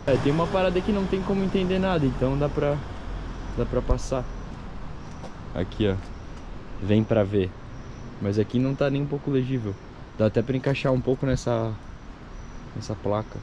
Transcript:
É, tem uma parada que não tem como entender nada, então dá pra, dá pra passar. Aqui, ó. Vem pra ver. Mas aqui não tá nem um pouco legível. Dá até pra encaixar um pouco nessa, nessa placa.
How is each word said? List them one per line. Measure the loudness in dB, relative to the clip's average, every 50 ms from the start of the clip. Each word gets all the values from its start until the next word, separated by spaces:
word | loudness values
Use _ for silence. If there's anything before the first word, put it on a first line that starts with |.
| 4
É, | 4 2
tem | 4 4 4
uma | 4 4 2 2
parada | 2 4 4 4 2 2
que | 2 2
não | 2 2 2
tem | 2 0 0
como | 2 2 2 2 2
entender | 2 2 2 2 4 2 2
nada, | 4 4 4 4 4
então | 2 2 2 2 2 2
dá | 2 0 0
pra, | 2 2 2 2 0 0 -4 -6 -8 -8 -8 -6 -6 -6 -6 -8 -8 -8 -8 -4 -2
dá | -2 0
pra | 2 0 0
passar. | 4 4 2 2 2 -2 -2 -2 -2 -4 -8 -10 -10 -10 -10 -10 -10 -10 -10 -8 -8 -8 -8 -10 -10 -12 -12 -10 -10 -12 -12 -12 -10 -6 -4
Aqui, | -4 -4 -4 0 2 2
ó. | 2 2 0 -4 -8 -10 -12 -12 -12 -12 -12 -12 -10 -12 -12 -10 -10 -8 -6
Vem | 2 4 6 6 6
pra | 6 6 4
ver. | 4 6 4 2 2 2 -2 -10 -14 -12 -12 -12 -12 -12 -12 -12 -12 -12 -8 -4
Mas | -2 0 2 2
aqui | 2 2 2 2
não | 2 2 2
tá | 2 0 2
nem | 2 0
um | 0
pouco | -2 -2 -4 -2 2
legível. | 2 2 2 2 -2 -2 -2 -4 -6 -6 -10 -16 -14 -14 -14 -14 0 2
Dá | 2
até | 4 4 2
pra | 2 2 0
encaixar | 0 2 0 0 2 2 2
um | 2 2
pouco | 2 2 0 2 2
nessa, | 2 2 2 2 0 0 2 0 -2 -4 -6 -10 -14 -14 -14 -14 -16 -16 -16 -16 -14 -14 -12 -12 -12 -12 -12 -12 -10 -10
nessa | -10 -6 -6 -6
placa. | -4 0 0 0 0 -2 -4 -10 -12